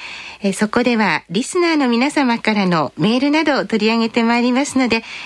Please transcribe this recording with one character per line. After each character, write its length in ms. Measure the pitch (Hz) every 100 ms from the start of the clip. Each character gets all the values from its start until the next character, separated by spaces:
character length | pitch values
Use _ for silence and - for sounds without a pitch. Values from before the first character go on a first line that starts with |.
| - - - -
え 100 | 196
ー、 20 |
そ 160 | 190 214
こ 160 | -
で 120 | 247 226
は 280 | 196 156 -
リ 120 | 175
ス 160 | - 359
ナ 140 | 339
ー 40 | 311
の 120 | 247
皆 240 | 233 277
様 260 | 302 254 233
か 160 | 220
ら 100 | 208
の 280 | 185 170 143 -
メ 200 | 196 247
ー 40 |
ル 80 | 285
な 100 | 311
ど 160 | 311 240
を 80 | 185
取 200 | 220 214
り 60 |
上 60 | 226
げ 100 | 226
て 140 | 240
ま 160 | 226 240
い 40 |
り 100 | 240
ま 120 | 247
す 140 | 285 262
の 80 | 247
で、 160 | 226 - -